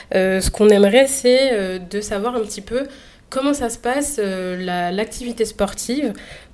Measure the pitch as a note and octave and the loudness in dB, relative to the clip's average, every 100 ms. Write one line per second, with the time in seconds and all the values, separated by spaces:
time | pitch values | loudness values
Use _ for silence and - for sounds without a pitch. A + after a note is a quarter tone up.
0 | - F#3+ F#3+ F#3+ - - G#3+ G3+ G3+ B3 | -2 0 2 0 0 4 6 6 6 6
1 | C4+ - B3 B3+ C4+ G#3+ F#3+ F#3 F3+ G3+ | 4 2 4 4 4 0 -2 -6 -8 -8
2 | G#3 G3+ A#3 B3 G#3 G3+ - A#3+ C#4+ - | -4 -4 -2 -4 -6 -8 -6 -6 -6 -12
3 | - - - C4 C#4 C#4+ A#3 - A#3+ C#4 | -20 -20 -8 -2 0 0 -2 -4 -2 -2
4 | C#4+ - G3+ F#3 F#3 F3+ F#3 F3+ F3 F#3+ | -2 -2 -2 -2 -4 -4 -4 -2 -2 -2
5 | A3+ - A#3+ A#3 A3 - G3 - - C4+ | -4 -6 -6 -2 -2 0 -2 -2 -4 -2
6 | B3 - - - - | -2 -6 -14 -20 -16